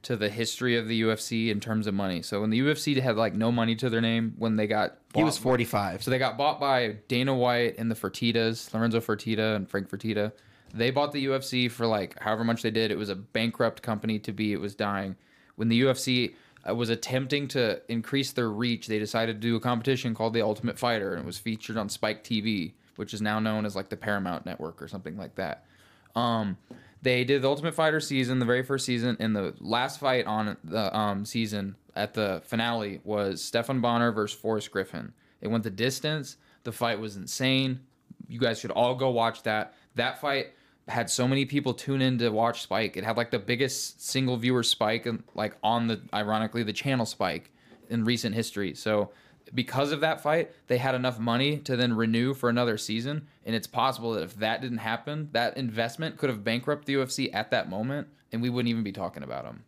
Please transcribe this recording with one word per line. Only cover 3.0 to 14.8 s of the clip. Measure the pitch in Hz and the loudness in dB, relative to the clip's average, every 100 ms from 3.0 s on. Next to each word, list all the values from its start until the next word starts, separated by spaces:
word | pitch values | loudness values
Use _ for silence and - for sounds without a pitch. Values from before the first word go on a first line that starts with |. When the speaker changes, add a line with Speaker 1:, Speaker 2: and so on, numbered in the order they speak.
| 127 107 | 2 2
Speaker 1:
like, | 113 | 2
no | 107 113 | 2 2
money | 120 113 113 | 2 2 0
to | 127 | 0
their | 113 | 2
name | 117 113 113 - | 2 2 -2 -2
when | 113 107 | 0 2
they | 107 | 2
got | 107 104 - _ 107 | 2 0 -4 _ 2
Speaker 2:
He | |
was | - - | 2 2
Speaker 1:
bought | |
Speaker 2:
forty-five. | 120 127 117 104 98 92 | 2 2 2 0 -2 -4
Speaker 1:
So | - | 0
they | 127 | 2
got | 127 104 | 2 2
bought | 143 - | 0 2
by | 139 131 117 107 - | 2 4 2 -4 -2
Dana | 123 135 | 0 2
White | 131 123 120 117 - | 4 4 4 2 0
and | 113 | -2
the | 110 | -2
Fertitas, | 95 - 117 117 113 113 - | -4 0 2 4 2 0 -4
Lorenzo | 110 117 113 | 0 2 2
Fertitta | 113 104 113 110 110 107 | 0 -2 0 0 2 0
and | 92 | -2
Frank | 101 95 | -4 -4
Fertitta. | 101 110 104 107 - - - - | -6 -2 0 0 -4 -20 -20 -14
They | 110 120 | 0 2
bought | 131 147 | 2 0
the | 147 | 0
U | 135 135 | 0 0
F | 131 | 0
C | 127 123 | 0 0
for, | 117 117 | 2 2
like, | 107 92 - | 2 -2 -4
however | 110 110 | -2 2
much | 117 117 | 2 2
they | 113 | 0
did. | 110 110 | 2 0
It | 92 | 0
was | 101 | -2
a | 92 | -6
bankrupt | 104 113 113 - 117 - | -4 0 0 2 0 0
company | - 107 113 107 | -4 -2 -2 -2
to | 104 | -4
be. | 101 107 | -2 0
It | 98 | 0
was | 98 | -4
dying. | 101 | -2